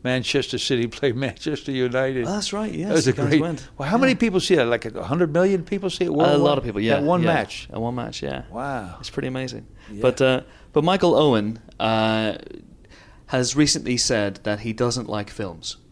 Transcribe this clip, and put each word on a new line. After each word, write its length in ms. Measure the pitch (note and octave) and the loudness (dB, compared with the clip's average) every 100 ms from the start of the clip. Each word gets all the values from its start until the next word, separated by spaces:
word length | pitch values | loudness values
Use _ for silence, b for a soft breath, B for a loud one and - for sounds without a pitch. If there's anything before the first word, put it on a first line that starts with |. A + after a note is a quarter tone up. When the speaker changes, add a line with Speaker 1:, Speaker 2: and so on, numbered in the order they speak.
Speaker 1:
Manchester 540 | B2+ B2+ A2+ C#3+ A#2+ B2 | 0 -2 0 0 0 -4
City 300 | - B2+ A#2 | 0 0 0
play 240 | - C#3 | -2 -2
<laughs> 140 | A#2 C3+ | 0 -4
Manchester 440 | - D#3+ D3 - | -4 -6 -6 -4
United. 540 | C3 B2+ B2+ C3+ C3 A#2+ | -2 0 0 0 -2 -2
Speaker 2:
Oh, 40 | |
that's 200 | G#3 G3+ | -4 -4
right, 200 | G3+ G#3+ | -4 -6
yes, 140 | D#3 F#3+ | -6 0
Speaker 1:
That 60 | D#3+ | 2
was 120 | B2+ | 2
a 40 | |
Speaker 2:
you 40 | A#2+ | 0
guys 100 | - | 2
Speaker 1:
great. 120 | D3+ | 2
Speaker 2:
went. 280 | E3 D3+ - - | 0 -6 -10 -10
Speaker 1:
Well, 100 | C#3+ | -2
how 120 | A3+ | 2
many 140 | C4 | 2
Speaker 2:
Yeah. 40 | A3+ | 4
Speaker 1:
people 220 | A#3 F#3 | 2 2
see 160 | - E3+ | 4 4
that? 100 | A#2 | 4
Like 200 | A#2 A#2 | 0 -2
a 180 | F#2+ | -8
hundred 280 | F2+ D#3 E3+ | -4 0 2
million 320 | D#3+ F#3 F#3+ | 4 2 2
people 280 | D#3+ G3 F#3+ | -2 -4 -4
see 140 | - F3 | -2 0
it 40 | |
Speaker 2:
A 20 | |
Speaker 1:
worldwide? 260 | D3 C#3+ C#3+ | 4 4 6
Speaker 2:
lot 180 | C#3+ C#3 | 4 2
of 60 | |
people, 180 | B2 G2+ | 0 0
yeah, 140 | A2 C#3 | 2 2
Speaker 1:
That 80 | |
one 180 | D3 F3+ | 2 2
Speaker 2:
yeah. 120 | E3+ | 4
Speaker 1:
match. 360 | D#3 G2+ - - | 2 0 -8 -10
Speaker 2:
A 80 | - | -6
one 140 | A#2 | -4
match, 300 | B2 A2+ - | -4 -8 -8
yeah. 220 | C#2 C2+ - | -6 -8 -8
Speaker 1:
Wow. 460 | A#2 C#3 C3 F#2 - | -10 -6 -8 -10 -14
Speaker 2:
It's 120 | - | -10
pretty 160 | - C3 | -8 -6
amazing. 400 | C3 C3 A#2 - - B | -6 -8 -10 -16 -20 B
Speaker 1:
Yeah. 100 | G#2 | 0
Speaker 2:
But, 200 | B2 B2 | 0 4
uh, 200 | C3 C3 - B B | 2 2 -4 B B
but 100 | D3+ | 0
Michael 300 | D#3+ F#3+ F3 C3 | 2 4 4 6
Owen, 440 | D3+ A2+ G#2 A2+ - - | 6 4 0 -6 -14 -4
uh, 540 | A2+ A2 A2 A2 A2 - - - - - - b b b - | 0 2 2 0 -2 -4 -12 -18 -20 -20 -20 b b b -4
has 280 | C3 B2 C3 | -2 0 2
recently 400 | D3 - G#2+ A#2+ | 2 2 -2 -2
said 460 | - A#2 G2+ F#2+ | 0 2 0 -2
that 160 | A2 G#2 | -4 -4
he 140 | A2+ | -4
doesn't 340 | A2 A#2+ A#2+ A#2 | -2 0 -2 -4
like 220 | G#2+ G#2 | -6 -6
films. 480 | - G2 E2 - - - | -8 -10 -8 -12 -14 -20